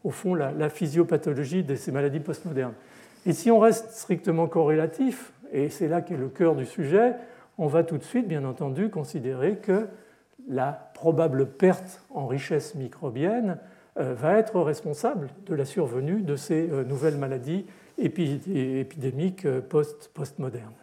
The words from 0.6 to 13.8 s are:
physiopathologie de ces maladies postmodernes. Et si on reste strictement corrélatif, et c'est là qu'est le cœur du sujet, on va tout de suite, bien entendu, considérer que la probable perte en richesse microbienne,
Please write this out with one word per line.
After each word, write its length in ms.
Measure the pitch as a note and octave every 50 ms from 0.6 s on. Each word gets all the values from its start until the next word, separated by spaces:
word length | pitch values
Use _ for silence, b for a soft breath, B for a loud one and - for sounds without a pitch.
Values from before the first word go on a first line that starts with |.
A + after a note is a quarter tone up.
| D3+ D3+
physiopathologie 920 | - - F3 D3 C#3+ E3+ E3+ E3+ E3 D3+ - E3 C#3+ B2+ D3 B2+ E3 F#3+
de 140 | F3 C#3 C#3
ces 160 | A#2+ - C3
maladies 260 | C3 C#3+ C#3+ C#3+ C3+ D#3+
postmodernes. 560 | D3 F3+ D3+ - - F3+ D3 C3+ C3 B2 A2 B B B B B B B B B _
Et 80 | F#3
si 180 | - - - A#3
on 80 | A#3 A3
reste 320 | A3 A3+ G#3+ A3+ - -
strictement 560 | - - - - F#3 - - E3+ E3 E3 E3
corrélatif, 840 | D#3+ - E3 D#3+ D3 D#3 D#3 D#3 D#3+ - - C3+ C3 - - - - - _ - -
et 160 | - B2 C#3+ D3
c'est 200 | D3 - F#3+ D3
là 120 | E3 F3
qu'est 160 | E3+ - F3+
le 120 | C3+ B2+ C3
cœur 260 | - - F3 E3 D3+
du 100 | C3+ C3
sujet, 500 | - - - D#3 C3+ E3 G3+ A#3 B3 A#3 B B B B B B B B -
on 80 | E3
va 160 | D3 C3+ E3
tout 160 | E3 E3 D#3+ C#3+
de 60 | -
suite, 240 | - - B3 A#3+ G3
bien 160 | E3 D3 C3+
entendu, 440 | C3 A#2 - D3+ C3+ C3 D3 G#3 G#3+
considérer 680 | - E3 C#3+ - - C3+ A#2+ B2+ C3 B2+ C3+ F3+ G#3
que 300 | G3 - - F#3 G#3 A3 G3 B B B B B B B B B - B3 C4+
la 420 | C3 C3+ B2+ C#3 D3+ - - - -
probable 520 | - - E3 D#3 D3 E3 D#3 C3 C3+ C#3
perte 580 | C3+ - - F#3+ F#3 F3+ - - - - - _ _
en 160 | C4+ D#3 C#3 B2
richesse 480 | C3 C#3+ C#3 - E3+ D3 C#3+ - -
microbienne, 840 | C#3+ C3 A#2 - - E3+ C3+ A2 B2+ D3+ F#3+ A3+ B3 A3+ G3 E3+ B B B B B